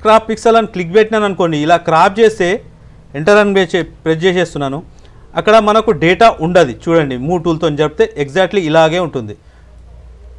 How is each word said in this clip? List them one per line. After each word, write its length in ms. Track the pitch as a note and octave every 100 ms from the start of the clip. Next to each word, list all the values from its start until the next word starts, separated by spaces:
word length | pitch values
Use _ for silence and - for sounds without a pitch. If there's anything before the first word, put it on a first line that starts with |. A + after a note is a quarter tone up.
క్రాప్ 220 | - A3 A3
పిక్సెల్ 280 | A3 A#3 A3+
అని 100 | G#3+ F#3
క్లిక్ 180 | E3+ F#3+
పెట్టినాను 300 | G#3+ A3 G#3
అనుకోండి, 280 | F#3+ F3 D3+ D3+
ఇలా 100 | E3+ E3+
క్రాప్ 280 | D#3+ F#3+ G3
చేస్తే 260 | A3 G#3+ F3 G#3+ - - - - - C#3
ఎంటర్ 220 | D#3+ G#3
అని 120 | G#3 G3
ప్రెస్ 160 | F#3
చే-, 160 | F#3 D#3+ -
ప్రెస్ 200 | D#3+ D#3+ F3+
చేసేస్తున్నాను. 540 | F3+ F3 D#3 C#3 C#3 - - - - - D#3+
అక్కడ 180 | F#3+ A3 G#3
మనకు 240 | G#3+ A3 E3+
డేటా 240 | D#3+ F3+ A3+ -
ఉండదు. 280 | D#3+ F3+ D3+ A2+
చూడండి, 320 | - E3 D3 B2 C3+
మూవ్ 140 | F3+
టూల్తో 220 | E3 D#3+ E3 D3
జరిపితే 240 | D3+ D3+ A3 D3+
exactly 380 | C#3+ D3 F#3 G3+ D#3+
ఇలాగే 320 | D#3+ D#3+ E3+ F3
ఉంటుంది. 280 | C3 A2 G2+ _ - - - - - - - -